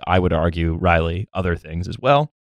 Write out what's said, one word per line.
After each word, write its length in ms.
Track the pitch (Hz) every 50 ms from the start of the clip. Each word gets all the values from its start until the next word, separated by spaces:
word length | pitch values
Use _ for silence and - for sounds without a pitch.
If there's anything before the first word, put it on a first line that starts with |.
| -
I 100 | - 90
would 160 | 92 90 90 82
argue, 400 | 80 80 85 82 85 82 82 82
Riley, 560 | 82 87 90 85 82 82 82 85 90 104 - -
other 200 | 95 90 90 85
things 320 | 82 - 78 80 85 92
as 120 | - 82 -
well, 320 | - 127 143 143 151 147 _ _ _